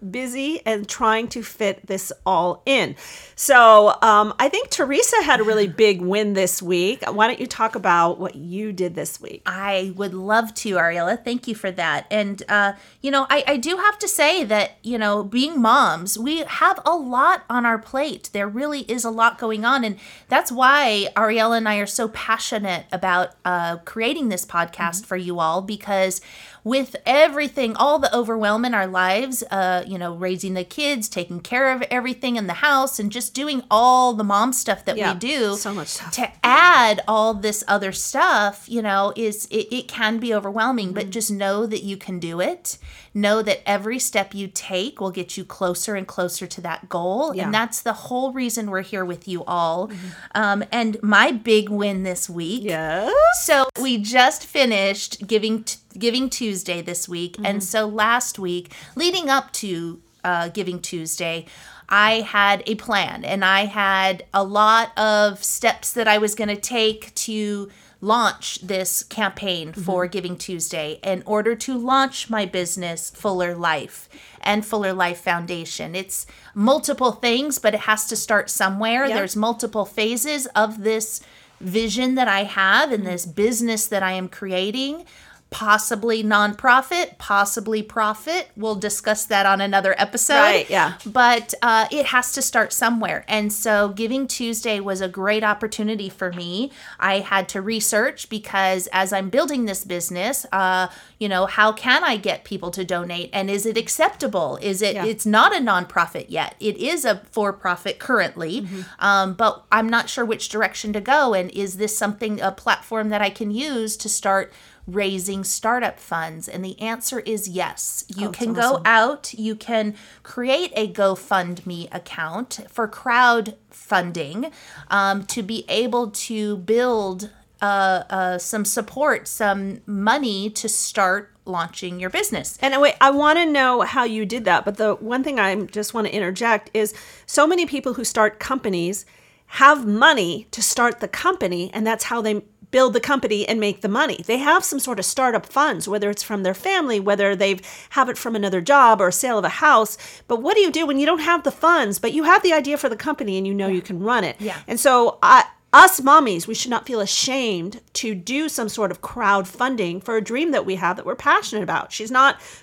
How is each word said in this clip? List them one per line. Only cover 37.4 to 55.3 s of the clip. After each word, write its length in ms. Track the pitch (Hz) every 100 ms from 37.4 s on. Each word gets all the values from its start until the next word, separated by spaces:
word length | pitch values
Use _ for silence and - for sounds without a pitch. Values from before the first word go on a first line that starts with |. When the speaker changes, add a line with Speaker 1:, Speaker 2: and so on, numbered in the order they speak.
| 208 208 -
Speaker 2:
other 240 | 202 190
stuff, 720 | 190 - 269 359 247 202 202 -
you 140 | 233
know, 300 | 214 196 202 -
is, 300 | 220 208 -
it, 160 | 214 214
it 140 | 247 -
can 300 | - 214 226
be 160 | 240
overwhelming, 580 | 214 196 220 233 240 185
but 120 | 185
Speaker 1:
Mm-hmm. 60 | 196
Speaker 2:
just 180 | 226 220
know 340 | 202 196 202 226
that 160 | 214
you 140 | 202 196
can 220 | - 180
do 200 | 170 170
it. 360 | 214 349 - - - - -
Know 260 | 208 208 220
that 240 | 214 - -
every 300 | 202 214 247
step 360 | - 208 196
you 120 | 202 196
take 520 | - - 185 233 -
will 100 | 190
get 260 | 180 175 -
you 60 |
closer 520 | 175 - 185 175 - 202
and 100 | 190
closer 400 | - 180 - 180
to 140 | -
that 280 | 170 160 -
goal. 440 | 175 175 208 311
Speaker 1:
Yeah. 100 | 190
Speaker 2:
And 100 | 196
that's 260 | 214 233 -
the 140 | 233
whole 380 | 208 - 247 262
reason 380 | 262 247 233 208
we're 120 | 190
here 220 | 190 196
with 220 | 180 175 -
you 160 | 175
all. 440 | - 175 165 170 214
Speaker 1:
Mm-hmm. 200 | 196 185 160 -
Speaker 2:
Um, 300 | - 208 202 208
and 320 | 233 226 214
my 300 | 208 208 269
big 380 | 240 240 214 202
win 320 | 208 202 196
this 260 | 190 180 -
week. 340 | 170 165 233
Speaker 1:
Yes. 460 | 202 160 160 170 240 539 640 719
Speaker 2:
So 260 | - 285 262 -
we 160 | 262 233
just 460 | 208 254 254 311 -
finished 800 | 302 254 202 196 196 - -
Giving 380 | 196